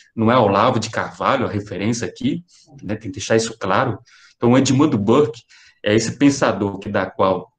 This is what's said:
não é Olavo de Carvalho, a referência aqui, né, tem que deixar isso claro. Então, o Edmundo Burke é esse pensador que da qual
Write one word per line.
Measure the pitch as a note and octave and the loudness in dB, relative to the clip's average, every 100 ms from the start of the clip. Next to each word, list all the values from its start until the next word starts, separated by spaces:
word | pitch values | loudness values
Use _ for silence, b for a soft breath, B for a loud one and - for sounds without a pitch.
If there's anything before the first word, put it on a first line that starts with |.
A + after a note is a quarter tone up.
| b - | b -2
não | A2 | 2
é | B2+ | 4
Olavo | G#2 G2 A#2 A2+ | 4 2 2 0
de | - | -4
Carvalho, | - F2 - F#2+ C3+ F#2 | -6 -8 -4 -2 -2 -2
a | |
referência | G2+ - F2 G#2 A#2+ - | -6 -8 -6 -4 -4 -6
aqui, | - C3 E3+ - b b - | -6 -4 -4 -10 b b -16
né, | G#2 G#2+ | -10 -8
tem | G#2 | -8
que | G#2 | -10
deixar | - A2+ | 0 0
isso | A2+ - | 0 -6
claro. | G2 G2+ C3 G2+ _ b b b | -2 0 0 -4 _ b b b
Então, | A#2+ | 2
o | B2+ | 4
Edmundo | C#3 C3 D#3 A2 | 4 2 2 0
Burke | G2 C3 D3 - _ b b b | 2 2 2 -2 _ b b b
é | G#2 A2+ | 0 0
esse | A2+ - | 0 2
pensador | C#3+ C#3 C3+ G2+ G2+ F#2+ | 2 4 0 0 -4 -4
que | G#2 | -4
da | G2+ F#2+ | -4 -4
qual | - F#2+ F2+ F2 | 0 0 0 -6